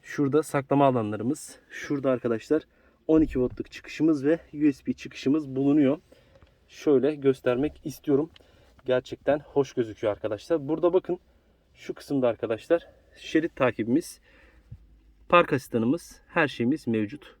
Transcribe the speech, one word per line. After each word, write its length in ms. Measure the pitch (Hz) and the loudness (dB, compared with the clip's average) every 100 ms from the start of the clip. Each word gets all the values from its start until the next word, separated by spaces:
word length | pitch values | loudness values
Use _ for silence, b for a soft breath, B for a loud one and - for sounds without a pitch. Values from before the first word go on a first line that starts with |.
Şurada 400 | - - 139 147 | -12 -2 0 0
saklama 440 | 156 143 135 143 139 | 0 -6 0 4 4
alanlarımız. 720 | 127 107 104 113 151 - - _ | 2 -2 -4 -4 -6 -8 -20 _
Şurada 400 | - - 143 135 | -16 -6 -4 -2
arkadaşlar 520 | 123 120 113 - 151 - b b b - | -2 -2 -4 0 -2 -2 b b b 2
on 140 | 160 | 4
iki 200 | 151 127 | 4 0
voltluk 300 | 123 - - | -4 -4 -14
çıkışımız 540 | - - - 156 151 | -14 -16 -2 0 2
ve 160 | 135 165 - | 0 -2 -4
U 180 | 147 151 | 0 0
S 140 | 135 - | 0 -6
B 60 | |
çıkışımız 640 | 127 143 - 131 151 143 131 | -8 -8 -6 0 0 -2 -2
bulunuyor. 420 | 139 151 135 156 _ b b b b b _ | 2 4 4 2 _ b b b b b _
Şöyle 460 | - - 135 131 | -4 2 4 4
göstermek 680 | 151 135 131 - 123 151 - | 0 0 0 -2 0 -2 -4
istiyorum. 460 | 156 131 - 139 165 b b b b b | -14 -10 0 0 0 b b b b b
Gerçekten 540 | - 127 - - - 143 | -2 -2 -2 -6 -2 -2
hoş 340 | - - 135 | 0 -2 -2
gözüküyor 400 | - 113 104 110 | -2 -4 -2 -4
arkadaşlar. 560 | 101 107 107 - 165 139 | -2 -6 -8 -2 -4 -2
Burada 240 | 160 175 | 0 2
bakın. 260 | 180 - 180 _ _ _ _ _ | 2 -2 -8 _ _ _ _ _
Şu 200 | _ - | _ -14
kısımda 340 | - - 143 123 | -12 -4 0 0
arkadaşlar 580 | 110 110 110 - 170 - _ _ - | -2 -4 -6 0 -2 -2 _ _ -20
şerit 400 | - 160 160 - | -2 -2 -2 0
takibimiz, 640 | 127 113 110 135 - - b b b b b - - - _ _ _ | 0 0 0 0 -2 -18 b b b b b -20 -20 -20 _ _ _
park 240 | 175 170 | 4 4
asistanımız, 680 | 135 - 117 113 165 - - _ | 0 -2 -2 0 -2 -6 -20 _
her 200 | 175 143 | -2 0
şeyimiz 380 | - 120 151 - | 0 -2 -2 -2
mevcut. 500 | 110 104 143 - - | -2 -2 -8 -18 -20